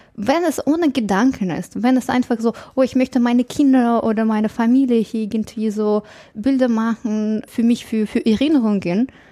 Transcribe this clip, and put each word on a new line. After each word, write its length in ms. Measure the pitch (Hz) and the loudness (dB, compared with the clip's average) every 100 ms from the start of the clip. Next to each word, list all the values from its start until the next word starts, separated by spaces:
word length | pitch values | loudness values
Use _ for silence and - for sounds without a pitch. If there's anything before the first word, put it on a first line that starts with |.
| _ - | _ -10
wenn 280 | 208 311 349 | -2 0 0
es 180 | - - | -2 0
ohne 240 | 330 330 | 0 2
Gedanken 600 | 262 208 190 262 - 185 | 0 0 2 2 0 -4
ist, 320 | 160 175 190 | -4 -8 -2
wenn 120 | 240 254 | 0 0
es 120 | - | 0
einfach 300 | 247 240 226 | -2 0 -2
so, 140 | 226 - - | -2 -4 -8
"Oh, 80 | - | -2
ich 140 | 262 254 | 0 0
möchte 240 | 262 254 | 0 0
meine 240 | 240 247 | 2 2
Kinder 600 | 240 - 285 262 233 233 | 0 0 4 4 4 2
oder 200 | - 214 220 | 0 0 0
meine 240 | 214 214 | 0 -2
Familie 500 | - 226 254 269 233 | 0 2 2 2 0
hier 200 | 214 226 | 0 -4
irgendwie 480 | 214 220 208 - 220 | -6 -6 -6 -4 -4
so 320 | 208 208 208 208 - - | -2 0 0 -4 -20 -20
Bilder 360 | 214 254 269 254 | -6 -2 0 2
machen 720 | 220 226 220 226 214 214 214 - | 0 -2 -4 -4 -4 -2 -4 -6
für 140 | - | -2
mich, 220 | 233 240 - | 0 0 -2
für, 220 | 220 214 | -4 -2
für 180 | - 226 | -2 0
Erinnerungen", 840 | 214 285 302 220 202 175 180 262 - - | 0 2 2 2 -2 -2 -2 -2 -6 -20